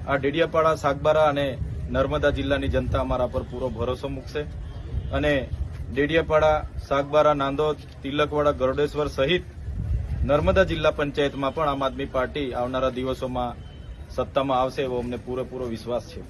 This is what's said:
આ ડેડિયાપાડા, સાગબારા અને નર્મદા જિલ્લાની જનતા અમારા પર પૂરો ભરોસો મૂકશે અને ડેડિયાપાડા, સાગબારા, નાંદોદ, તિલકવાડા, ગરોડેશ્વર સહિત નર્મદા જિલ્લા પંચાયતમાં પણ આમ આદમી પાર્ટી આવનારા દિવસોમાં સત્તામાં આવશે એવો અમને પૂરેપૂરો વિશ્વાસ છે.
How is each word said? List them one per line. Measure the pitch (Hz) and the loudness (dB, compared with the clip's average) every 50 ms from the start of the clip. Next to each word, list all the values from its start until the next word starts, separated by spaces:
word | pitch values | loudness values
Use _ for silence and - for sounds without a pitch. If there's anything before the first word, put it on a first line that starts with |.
| - | -2
આ | 127 139 | 0 -2
ડેડિયાપાડા, | 139 131 143 143 165 165 156 - 165 156 160 156 | 2 2 0 2 2 0 2 4 4 4 4 2
સાગબારા | - - 143 139 - 143 151 156 156 156 151 | 2 2 0 0 2 2 4 6 6 6 4
અને | 143 143 143 139 120 - - - - - - - | 4 2 0 -2 -2 -4 -6 -6 -4 -6 -4 -2
નર્મદા | 120 131 135 135 147 151 147 147 | 0 2 2 2 2 2 2 2
જિલ્લાની | 139 131 139 139 139 135 135 135 120 | 2 2 0 0 0 2 2 2 0
જનતા | 131 127 123 - 139 | 0 0 2 0 0
અમારા | 127 131 131 123 123 120 120 | 0 0 0 0 0 0 0
પર | 127 120 | -4 -4
પૂરો | - - 123 131 127 | -4 -6 -4 -4 -4
ભરોસો | 113 110 117 120 127 120 - 139 | -2 -2 -2 -2 -2 -4 -4 -6
મૂકશે | 139 135 131 - - 151 147 151 - - - - - - - - - - - - | -6 -8 -8 -8 -6 -6 -6 -6 -8 -10 -10 -10 -10 -10 -10 -6 -6 -4 -4 -2
અને | 117 113 143 147 147 135 120 - - - - - - - - | -2 0 2 2 2 2 0 -2 -4 -4 -4 -6 -6 -10 -8
ડેડિયાપાડા, | - 113 131 147 147 160 165 160 147 156 156 151 156 156 151 - - - - - | -6 0 0 0 2 2 0 2 4 4 6 6 6 4 4 0 -6 -8 -10 -4
સાગબારા, | - 143 139 143 139 147 151 147 151 147 | 0 0 0 0 4 4 6 6 6 6
નાંદોદ, | 143 139 139 139 143 156 151 147 147 135 - - | 4 2 0 0 2 2 2 0 -2 -6 -16 -16
તિલકવાડા, | - - 139 139 147 151 143 147 147 147 147 143 123 | -10 -8 -4 0 0 0 2 2 2 4 2 2 4
ગરોડેશ્વર | 131 131 135 135 147 143 - 147 147 143 | 2 0 2 2 0 0 2 -2 -2 -2
સહિત | - - 135 143 180 180 180 - - - - - - - - - - - - - - - - | 0 0 2 2 2 0 0 -4 -12 -10 -10 -8 -6 -6 -2 -2 -2 -2 -2 -2 -2 -2 2
નર્મદા | 123 143 147 160 180 190 190 190 160 | 2 4 4 4 4 6 6 4 4
જિલ્લા | 165 156 151 156 147 | 2 2 2 2 2
પંચાયતમાં | - 151 143 135 151 143 139 - 139 139 135 127 | 2 -2 -2 2 0 0 0 0 0 -2 -2 0
પણ | 156 160 147 | 0 0 0
આમ | 139 139 139 | 0 0 -2
આદમી | 131 123 127 139 131 - | -2 -2 -4 -8 -4 -2
પાર્ટી | 131 127 120 117 151 143 127 120 | -2 -2 -2 -2 -4 -4 -4 -2
આવનારા | 123 123 123 131 131 131 131 120 | -2 -4 -2 -2 0 0 0 -2
દિવસોમાં | 123 127 131 131 127 139 123 127 123 123 120 120 - - - - - - - - - - - | -2 -4 -4 -4 -4 -4 -4 -4 -4 -4 -4 -6 -10 -14 -16 -16 -16 -14 -14 -14 -14 -14 -8
સત્તામાં | - - 127 - - 139 135 135 135 127 | -4 -4 -4 0 0 -2 0 2 2 2
આવશે | 127 131 113 - 139 | 2 0 0 -4 -4
એવો | 131 123 123 | -2 -2 -4
અમને | 120 120 123 | -4 -4 -6
પૂરેપૂરો | 113 104 123 127 127 127 113 127 127 127 | -8 -6 -6 -6 -6 -6 -6 -6 -8 -6
વિશ્વાસ | 117 113 110 - 113 120 117 104 | -6 -6 -8 -6 -4 -4 -4 -4
છે. | - - 101 87 | -6 -14 -14 -14